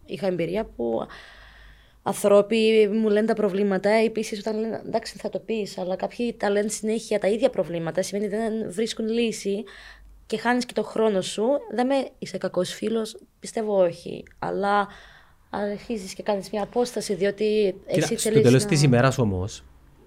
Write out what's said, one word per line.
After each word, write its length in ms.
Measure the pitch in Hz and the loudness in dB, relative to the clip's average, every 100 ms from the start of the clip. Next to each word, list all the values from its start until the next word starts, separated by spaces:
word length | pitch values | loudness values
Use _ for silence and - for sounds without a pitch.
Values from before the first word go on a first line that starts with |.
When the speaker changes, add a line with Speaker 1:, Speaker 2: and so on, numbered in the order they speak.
| - | -14
Speaker 1:
είχα 220 | 190 196 | -4 -2
εμπειρία 380 | 180 165 190 220 | -2 -2 -4 -4
που 420 | - 233 113 - - - - - - - - _ _ | -4 -2 -2 -4 -12 -20 -20 -20 -20 -20 -20 _ _
ανθρώποι 840 | - 196 208 202 202 226 220 220 208 | -4 0 6 6 6 4 4 6 4
μου 160 | 220 220 | 2 2
λένε 180 | 208 220 | 2 2
τα 60 | |
προβλήματα, 560 | 220 214 190 202 190 202 | 2 0 2 0 2 4
επίσης 500 | 220 220 220 214 208 | 4 2 0 -4 -6
όταν 200 | 214 214 | -4 -4
λένε, 220 | 226 208 - | -4 -6 -4
"Εντάξει, 320 | - - - | -4 -4 -8
θα 120 | 208 | -6
το 100 | 190 | -6
πεις", 380 | - 226 196 - | -4 -4 -4 -6
αλλά 180 | 180 185 | -6 -4
κάποιοι 380 | 196 - 240 | -6 -4 -4
τα 160 | 226 208 | -2 0
λένε 180 | 202 214 | 0 0
συνέχεια 500 | - 214 220 - 208 | -4 -4 -4 -2 -2
τα 80 | 190 | 0
ίδια 220 | 220 247 | 2 2
προβλήματα, 520 | 226 165 170 165 165 | 0 -2 -4 -2 -2
σημαίνει 260 | 190 202 208 | -2 -4 -4
δεν 440 | 208 226 220 214 | -2 -2 -4 -4
βρίσκουν 360 | 175 226 - 220 | -4 -4 -4 -2
λύση 560 | 233 233 208 202 196 - - - - - - - | 0 -2 -2 -4 -4 -6 -16 -20 -20 -20 -20 -8
και 120 | 214 | -4
χάνεις 280 | 233 247 247 | 0 0 -2
και 80 | |
το 100 | - | -4
χρόνο 380 | 214 226 220 196 | -4 0 2 0
σου, 240 | 180 - 220 285 466 | -2 -2 0 -2 -2
δεν 120 | 208 247 | -2 0
με 80 | 269 254 - | 0 -2 -8
είσαι 180 | - 190 | -10 -6
κακός 360 | 185 180 180 | -4 -2 -2
φίλος, 440 | - 214 226 220 - - _ | -4 -4 -2 -4 -10 -20 _
πιστεύω 380 | - - 214 196 | -10 -6 0 4
όχι, 400 | 180 170 - - - - | 2 0 -10 -12 -14 -10
αλλά 480 | 170 180 202 208 196 - - - - _ _ | -6 -2 2 2 0 -6 -20 -20 -20 _ _
αρχίζεις 640 | - 208 208 - 226 190 | -6 -6 -6 -6 -8 -8
και 100 | - | -6
κάνεις 260 | 190 202 185 | -2 -2 -2
μια 140 | 214 | -6
απόσταση, 500 | 190 240 247 226 208 185 | -4 -2 -2 -2 -4 0
διότι 600 | 202 202 214 214 202 185 - | 0 0 0 2 2 0 -2
Speaker 2:
Κοίτα, 80 | - 151 | 0 0
Speaker 1:
εσύ 120 | 226 | 0
Speaker 2:
στο 120 | 226 | 2
Speaker 1:
θέλεις 120 | 220 | 6
Speaker 2:
τέλος 200 | 214 131 | 8 6
Speaker 1:
να 60 | - | 6
Speaker 2:
της 140 | 151 | 4
ημέρας 340 | 147 120 131 123 | 6 6 6 4
όμως, 460 | 113 92 92 - - - - - | 0 0 -4 -8 -18 -20 -20 -20